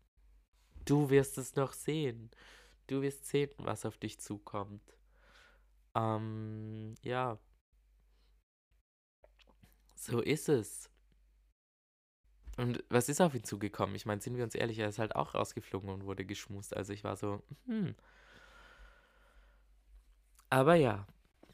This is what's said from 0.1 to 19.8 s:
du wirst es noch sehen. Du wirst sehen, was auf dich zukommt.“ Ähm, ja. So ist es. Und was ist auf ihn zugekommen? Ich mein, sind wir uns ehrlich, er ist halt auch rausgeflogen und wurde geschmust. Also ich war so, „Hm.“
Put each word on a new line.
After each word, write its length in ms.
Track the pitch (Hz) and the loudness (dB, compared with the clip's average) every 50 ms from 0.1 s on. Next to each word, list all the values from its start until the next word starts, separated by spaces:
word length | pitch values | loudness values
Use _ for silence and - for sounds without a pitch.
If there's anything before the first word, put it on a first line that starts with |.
| _ _ - - - - _ _ _ _ _ _ - - - | _ _ -20 -20 -20 -20 _ _ _ _ _ _ -18 -4 0
du 240 | - 143 147 147 131 | 4 4 4 6 6
wirst 260 | 139 139 131 - - | 6 6 6 4 0
es 180 | 135 123 - - | -6 -8 -4 -2
noch 180 | 143 135 127 - | -2 -2 -2 -4
sehen. 580 | - - 147 151 160 147 123 117 113 113 - - - - - - - - - - _ _ | -4 -4 -2 0 0 0 -2 -2 -6 -10 -16 -20 -20 -20 -20 -20 -20 -20 -20 -20 _ _
Du 140 | - 131 139 139 | -4 -2 0 0
wirst 240 | 139 139 - - | -2 -4 -6 -4
sehen, 240 | - - 143 143 139 - | 0 2 2 2 0 -4
was 280 | - 123 - 107 - - | -6 -4 -4 -4 -2 -4
auf 120 | 110 - | -6 -6
dich 220 | - - 107 - - | -6 -8 -8 -8 -8
zukommt.“ 640 | - - 104 101 - - - 101 98 101 101 101 - - - _ _ _ _ - - - - - - - - - _ _ _ _ _ _ - | -10 -8 -10 -10 -8 -8 -6 -6 -6 -8 -10 -16 -18 -20 -20 _ _ _ _ -20 -20 -20 -20 -20 -20 -20 -20 -20 _ _ _ _ _ _ -2
Ähm, 1000 | 113 113 110 110 110 110 110 110 110 110 107 110 107 110 110 110 110 110 110 113 - - | 0 2 2 0 0 -2 -4 -6 -6 -8 -8 -8 -8 -10 -10 -10 -10 -10 -12 -12 -8 -6
ja. 340 | 120 123 127 127 120 110 - - _ _ _ _ _ _ _ _ _ _ _ _ _ _ _ _ _ _ _ _ _ _ _ _ _ _ _ _ _ _ _ _ _ _ _ - - _ - - - _ _ - - - _ _ - - | -4 -2 0 -2 -2 -4 -6 -12 _ _ _ _ _ _ _ _ _ _ _ _ _ _ _ _ _ _ _ _ _ _ _ _ _ _ _ _ _ _ _ _ _ _ _ -20 -20 _ -20 -20 -20 _ _ -20 -20 -20 _ _ -20 -16
So 240 | - - - 120 120 | -12 -6 -2 0 2
ist 300 | - - 147 156 - 165 | 2 2 0 0 2 2
es. 400 | 147 113 101 - - - - - _ _ _ _ _ _ _ _ _ _ _ _ _ _ _ _ _ _ _ _ _ _ _ _ _ _ _ _ _ - - - - | 2 2 2 -2 -8 -14 -14 -16 _ _ _ _ _ _ _ _ _ _ _ _ _ _ _ _ _ _ _ _ _ _ _ _ _ _ _ _ _ -16 -12 -8 -4
Und 260 | - 123 123 120 - - - | -2 0 0 -2 -4 -2 2
was 200 | 117 123 - - | 2 2 2 4
ist 120 | 147 - | 4 4
auf 140 | 185 160 131 | 4 4 4
ihn 80 | 117 - | 0 -6
zugekommen? 520 | - 107 101 104 98 - - 101 95 98 | -6 -4 -4 -4 -4 -2 0 -2 -2 -2
Ich 100 | 104 - | -4 -2
mein, 160 | 104 104 101 | -2 -2 -2
sind 160 | - 123 123 | -4 -4 -4
wir 60 | 123 120 | -2 -2
uns 120 | 110 - | -2 0
ehrlich, 240 | - 117 117 110 113 | 0 0 0 0 0
er 100 | 107 104 | -2 -2
ist 100 | - 120 | 0 -2
halt 160 | 110 - - | -2 0 0
auch 180 | - - - - | 0 0 0 0
rausgeflogen 560 | - 107 - - 110 - - - 95 98 98 | -2 -2 -2 -4 -10 -8 -6 -6 -6 -6 -6
und 160 | 95 95 98 | -8 -8 -6
wurde 200 | 98 98 98 95 | -6 -6 -6 -6
geschmust. 500 | 98 98 - - - 98 101 101 - 101 | -6 -8 -8 -10 -10 -12 -12 -8 -6 -4
Also 180 | 98 98 104 101 | -4 -4 -4 -6
ich 100 | 101 104 | -4 -4
war 140 | 101 101 | -4 -4
so, 260 | - 104 101 101 - - - - - - | -2 -2 -4 -4 -4 -8 -14 -18 -12 -8
„Hm.“ 300 | 254 220 220 180 113 107 - - - - - - - - - - - - - - - - - - - - - - _ _ - - - - - - - - _ _ _ _ _ | -4 -2 -2 -2 -2 -4 -8 -16 -20 -20 -20 -20 -20 -20 -20 -20 -20 -20 -20 -20 -20 -20 -20 -20 -20 -20 -20 -20 _ _ -20 -20 -20 -20 -20 -20 -20 -20 _ _ _ _ _